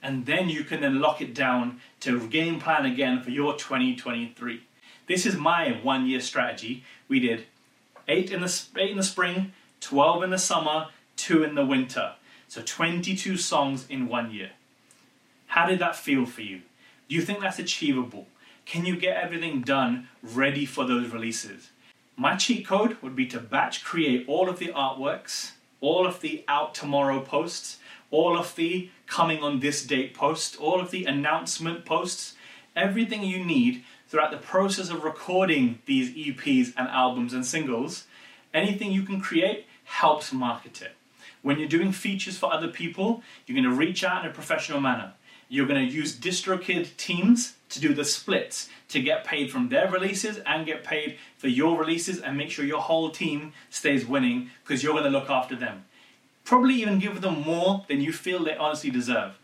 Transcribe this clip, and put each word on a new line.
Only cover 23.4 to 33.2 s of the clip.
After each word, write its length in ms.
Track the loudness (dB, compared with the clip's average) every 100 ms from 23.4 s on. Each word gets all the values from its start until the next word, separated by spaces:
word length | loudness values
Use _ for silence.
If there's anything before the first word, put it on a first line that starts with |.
| -4 0 0 -2 -4
create 400 | 0 2 2 2
all 220 | 0 2
of 100 | 0
the 140 | -4 -2
artworks, 760 | -2 -2 -4 -4 -6 -10 -10 -14 _ -4
all 260 | 2 4 2
of 140 | 0
the 240 | -6 -6 -2
out 260 | 0 0 -6
tomorrow 460 | 0 2 2 0
posts, 560 | 0 -2 -2 -6 -10 -14 -18 -20 -2
all 280 | 4 4 4
of 180 | 0 -2
the 340 | -2 -2 -6 -12 -4
coming 360 | 2 2 2
on 160 | 0 0
this 240 | 0 -2
date 300 | -2 -2 -2
posts, 420 | 0 0 0 -4 -4
all 240 | 0 2
of 120 | 0
the 140 | -4 -2
announcement 800 | 0 2 0 -2 -4 -4 -4
posts, 520 | 0 0 0 -6 -10 -16 -20 -20 -8 0
everything 480 | 0 2 0 -2